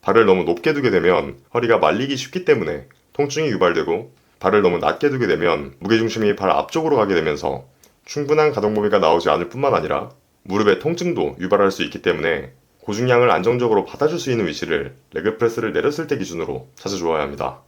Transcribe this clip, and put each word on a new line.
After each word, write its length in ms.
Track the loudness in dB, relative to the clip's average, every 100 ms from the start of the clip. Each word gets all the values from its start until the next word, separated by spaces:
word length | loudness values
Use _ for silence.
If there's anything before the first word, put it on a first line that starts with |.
발을 240 | 4 4 6
너무 200 | 4 2
높게 280 | 0 0
두게 160 | 0 2
되면 460 | 2 4 2 0 -10 _
허리가 260 | -4 2 4
말리기 360 | 4 2 -2 -6
쉽기 300 | -6 -6 2
때문에 420 | 2 2 -6 -10 _ _
통증이 360 | -4 -4 -2 -2
유발되고 640 | 2 2 2 0 -2 -4 _ _ _
발을 220 | 0 2
너무 160 | 2 2
낮게 320 | -2 0 -2
두게 180 | 0 0
되면 460 | 0 0 -2 -4 -10
무게중심이 580 | 0 0 0 -2 -2 0
발 120 | 0
앞쪽으로 460 | 0 0 -2 0 2
가게 180 | 2
되면서 520 | 0 0 -2 -4 -6 -12 _ _ _ -12
충분한 480 | -8 0 2 2
가동 200 | 2 0
범위가 260 | 0 2 2
나오지 300 | 4 4 2
않을 200 | 0 -2
뿐만 260 | -2 0 0
아니라 340 | 0 -4 -6 -16 _ _
무릎의 360 | -6 0 2 2
통증도 560 | 0 -4 -4 -2 -4 -4
유발할 280 | 0 2 2
수 140 | 0
있기 180 | -6 -4
때문에 520 | -2 0 0 -2 -6 -18 _ _
고중량을 500 | -10 -4 0 2 4
안정적으로 540 | 2 2 0 2 2 0
받아줄 320 | -2 -2 -2
수 140 | -4
있는 160 | -2 -2
위치를 480 | -4 -4 -4 -4 -14 _
레그프레스를 600 | -4 -4 0 -2 0 -4
내렸을 340 | -2 -2 -4 -4
때 100 | -4
기준으로 520 | -4 -8 -8 -8 -12 _
찾아주어야 460 | -8 -6 -2 -2
합니다. 380 | -2 -6 -8 -8